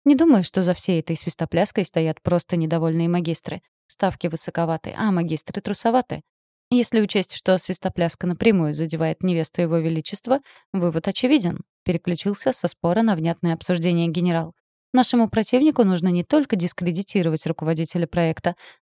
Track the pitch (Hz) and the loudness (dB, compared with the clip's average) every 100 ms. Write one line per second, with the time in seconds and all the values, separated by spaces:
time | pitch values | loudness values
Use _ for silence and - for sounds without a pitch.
0 | - 277 330 233 175 - 180 180 - 175 | 2 4 6 4 4 2 2 0 0 -2
1 | 156 165 - - 165 165 208 - 180 - | 0 -4 -6 -6 -2 0 0 0 -2 0
2 | 160 156 - 175 - 175 160 165 160 165 | -2 -2 -2 -2 0 -2 0 0 0 0
3 | 170 175 165 165 - - - _ _ - | 0 0 -2 -4 -6 -12 -14 _ _ -4
4 | 190 - 175 156 - - 165 160 - - | -4 -2 -6 -6 -6 -2 -2 -2 -6 -4
5 | 220 185 170 156 - - 190 196 233 247 | 0 0 0 -4 -6 -8 -6 -2 0 0
6 | 247 151 - _ _ _ _ 247 233 233 | 0 -6 -12 _ _ _ _ 0 2 2
7 | 208 202 185 - - 185 - 190 185 - | 2 0 -2 -4 0 0 0 -6 -6 -2
8 | 170 - 180 170 220 196 156 147 160 160 | -2 -2 -4 0 2 4 2 -2 -4 -2
9 | 160 156 185 170 160 - 175 170 160 160 | -2 -2 0 0 -2 -2 0 0 0 -2
10 | 156 208 - 269 - - _ 196 175 165 | -4 -10 -2 -2 -2 -20 _ -2 -2 0
11 | 180 - 254 294 175 - - _ - 170 | -4 -2 2 2 2 -4 -10 _ -4 -2
12 | - 170 196 202 - 254 175 - 170 185 | -2 -4 -2 -2 -2 -2 -4 -2 0 2
13 | 226 175 165 170 175 165 - 180 170 170 | 2 0 -2 -2 -2 -2 -2 -2 0 2
14 | 170 165 180 165 160 - _ _ _ 254 | 0 0 0 0 -4 -10 _ _ _ 0
15 | 240 240 226 226 214 247 302 285 202 180 | 2 2 2 0 0 2 4 4 4 4
16 | 180 175 175 302 277 196 175 - 175 165 | 2 0 2 0 2 0 -2 -2 -4 -4
17 | 202 196 165 156 160 160 156 160 165 175 | -2 0 0 0 -4 -4 -2 -2 -2 -2
18 | 165 - 165 160 - 175 - - | -2 0 0 0 -4 -4 -10 -12